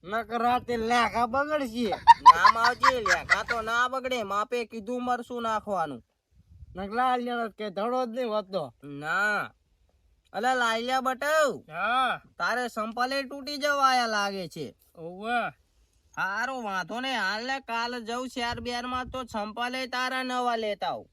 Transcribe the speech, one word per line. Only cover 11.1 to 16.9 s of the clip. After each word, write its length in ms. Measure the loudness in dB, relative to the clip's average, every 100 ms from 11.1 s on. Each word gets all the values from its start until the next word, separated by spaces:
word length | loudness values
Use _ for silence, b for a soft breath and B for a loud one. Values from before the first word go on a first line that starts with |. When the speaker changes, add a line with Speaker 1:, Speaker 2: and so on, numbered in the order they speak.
| -2 0 4 2 0 -8
Speaker 3:
હા. 480 | -4 0 2 0 -2 -8 _
Speaker 2:
તારે 300 | -2 0 -2
સંપલે 560 | -4 -6 -2 -2 -2
તૂટી 340 | -4 -8 -10 -4
જવાયા 480 | 0 2 4 4 2
લાગે 420 | 0 0 -2 -8
છે. 180 | -8 -10 -12 _
Speaker 3:
ઓવે. 460 | -16 -14 -10 -4 -2 -2 -8 _ _ _ _ _ -6
Speaker 2:
હારું, 480 | -4 -2 -4 -4
વાંધો 360 | -4 -4 -4